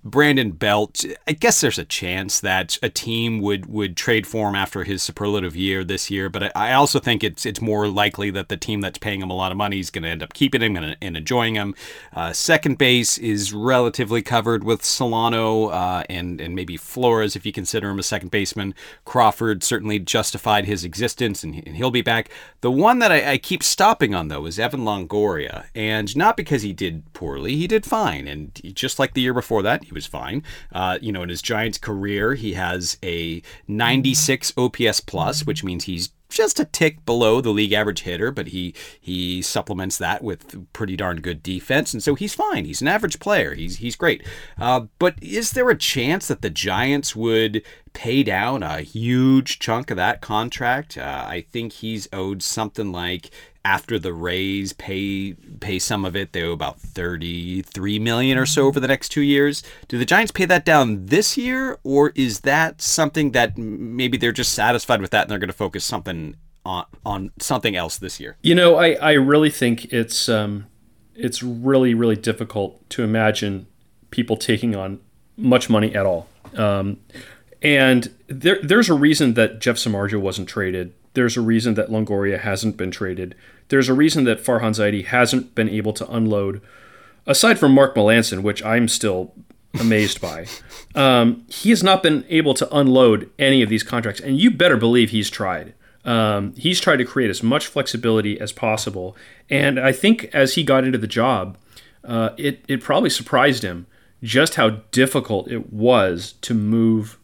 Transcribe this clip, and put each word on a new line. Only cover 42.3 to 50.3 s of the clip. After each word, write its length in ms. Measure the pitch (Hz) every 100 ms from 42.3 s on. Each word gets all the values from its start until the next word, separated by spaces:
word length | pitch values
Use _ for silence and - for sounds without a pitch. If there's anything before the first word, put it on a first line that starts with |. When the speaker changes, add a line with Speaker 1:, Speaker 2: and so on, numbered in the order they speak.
Speaker 1:
fine. 300 | - 427 320
He's 160 | 87 143
an 60 | 139
average 320 | 202 220 -
player. 360 | - 202 80
He's, 240 | 71 - -
he's 180 | 117 -
great. 280 | 170 120 - - - -
Uh, 260 | 120 127 110 _
but 200 | 180 175
is 300 | - 202 226
there 180 | 254 247
a 60 | 226
chance 520 | - 135 123 180 -
that 120 | 127
the 100 | 104
Giants 680 | 78 95 95 127 143 139 107
would 480 | 113 113 113 107 - - -
pay 280 | - 113 135
down 400 | 123 95 113 135
a 200 | 82 80
huge 760 | 76 110 117 123 131 131 127 -
chunk 320 | - 113 -
of 60 | 95
that 240 | 92 -
contract? 760 | -